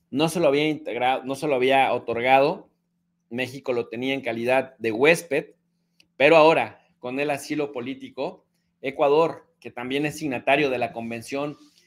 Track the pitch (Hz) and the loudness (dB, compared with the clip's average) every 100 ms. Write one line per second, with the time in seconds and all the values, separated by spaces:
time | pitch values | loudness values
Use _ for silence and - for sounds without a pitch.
0 | _ 127 160 180 156 143 156 147 92 113 | _ -2 -2 2 2 2 0 -2 -6 -2
1 | 123 131 127 135 156 131 131 135 123 120 | 0 -2 -4 -6 -2 0 4 4 2 0
2 | - 117 123 135 143 190 - _ _ _ | -4 -4 4 4 4 0 -10 _ _ _
3 | _ _ _ 120 127 135 135 120 117 113 | _ _ _ -6 -6 -6 -4 -4 -4 -6
4 | 131 135 123 117 117 131 131 - 113 110 | -4 -4 -4 -4 0 0 0 -4 -4 2
5 | 143 165 - 143 - _ _ _ _ _ | 4 4 0 -6 -6 _ _ _ _ _
6 | _ - 139 160 156 151 110 - _ _ | _ 2 6 8 8 4 0 -8 _ _
7 | 123 131 147 139 - 147 143 127 123 135 | -10 -6 -4 -4 -6 -6 -6 -6 -10 -12
8 | 127 - 156 190 _ _ _ _ 135 135 | -14 -10 -10 -10 _ _ _ _ -10 -2
9 | 147 147 165 - _ _ 120 120 123 139 | 2 4 2 -2 _ _ -16 -12 -6 -4
10 | 151 147 156 120 - 143 143 123 117 117 | -4 -6 -6 -4 0 2 2 0 -4 -6
11 | 117 117 113 139 147 139 _ _ | -10 -10 -10 -8 -8 -10 _ _